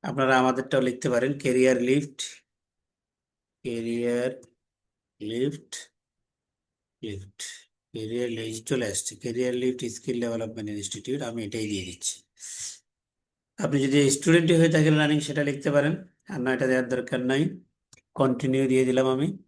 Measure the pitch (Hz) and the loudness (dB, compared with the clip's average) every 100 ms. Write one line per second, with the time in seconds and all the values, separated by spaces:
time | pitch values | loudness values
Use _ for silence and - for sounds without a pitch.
0 | - 127 131 131 127 127 131 135 127 123 | -6 -2 4 4 4 2 0 0 0 -2
1 | - 123 131 139 131 127 127 123 123 135 | 0 2 0 -2 0 4 6 4 4 2
2 | 143 - - - _ _ _ _ _ _ | 0 -10 -14 -14 _ _ _ _ _ _
3 | _ _ _ _ _ _ - 117 113 117 | _ _ _ _ _ _ -10 -8 -4 -2
4 | 120 120 123 127 - _ _ _ _ _ | 0 0 -2 -6 -16 _ _ _ _ _
5 | _ _ 107 117 135 151 - - - _ | _ _ -8 -2 -2 -4 -14 -18 -18 _
6 | _ _ _ _ _ _ _ _ _ _ | _ _ _ _ _ _ _ _ _ _
7 | 113 98 98 _ - - _ _ _ 117 | -12 -12 -14 _ -16 -16 _ _ _ -12
8 | 110 117 123 113 113 110 113 135 113 95 | -8 -4 -4 -6 -8 -10 -4 -4 -2 -4
9 | - 110 123 117 127 123 127 127 120 110 | -8 -8 -8 -2 -2 0 -2 -2 -6 -8
10 | - 120 120 117 113 113 104 104 101 110 | -6 -4 -4 -4 -6 -8 -10 -8 -8 -10
11 | 101 139 123 117 107 113 110 101 92 87 | -6 -6 -6 -8 -8 -6 -4 -4 -8 -8
12 | - - _ _ - - - - _ _ | -8 -10 _ _ -16 -12 -12 -14 _ _
13 | _ _ _ _ _ _ 151 139 135 143 | _ _ _ _ _ _ 0 2 4 4
14 | 139 139 - 165 165 170 165 165 156 151 | 4 2 4 4 6 6 6 6 4 4
15 | 151 151 151 147 143 143 143 143 143 185 | 4 2 0 -2 -2 -2 0 2 2 -2
16 | - _ _ 175 127 127 131 127 123 127 | -8 _ _ -6 -2 0 2 2 0 -4
17 | 120 127 127 135 170 - _ _ _ - | -4 -4 0 0 0 -2 _ _ _ -20
18 | _ - 131 127 135 131 135 131 127 127 | _ 0 2 2 0 0 2 4 4 2
19 | 131 131 156 196 | 2 2 0 -4